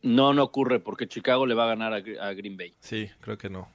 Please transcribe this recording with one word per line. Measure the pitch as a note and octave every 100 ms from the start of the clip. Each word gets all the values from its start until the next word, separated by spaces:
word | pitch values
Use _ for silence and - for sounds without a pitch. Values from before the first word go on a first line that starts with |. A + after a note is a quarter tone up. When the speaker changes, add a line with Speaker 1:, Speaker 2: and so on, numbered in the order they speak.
Speaker 1:
no, | C3 A#2 C#3
no | C#3+
ocurre | C3+ - C3+ B2
porque | - G2+ A#2
Chicago | - A#2+ B2+
le | C3
va | A#2
a | A#2
ganar | A2 A2+
a | G#2+
Gr-, | G2 G#2+
a | G2+
Green | F#2+ G2+ F#2+
Bay. | F2 _
Speaker 2:
Sí, | - A2 G#2 _
creo | - G#2+
que | G2+
no. | F#2+ F#2